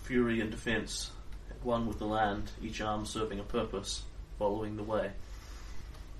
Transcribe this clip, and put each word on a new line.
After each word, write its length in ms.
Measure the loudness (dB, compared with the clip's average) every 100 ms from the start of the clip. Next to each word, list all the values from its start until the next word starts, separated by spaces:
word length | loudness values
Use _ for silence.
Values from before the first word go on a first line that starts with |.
fury 360 | 2 4 6 4
and 80 | 2
defense, 640 | 0 0 0 0 -4 -4 -8 -8 -8 -8 -4
one 260 | 2 2 2
with 120 | 0
the 60 | 2
land, 460 | 4 4 4 -2 -4
each 180 | -4 0
arm 240 | 0 2 0
serving 340 | 0 0 -2
a 40 |
purpose, 600 | 0 0 0 -2 -2 -4 -6 -8 -10 2
following 400 | 2 4 0 -2
the 60 |
way. 280 | 2 2 2 -2 -6 -8 -10 -10 -6 -4 -6 -10 -10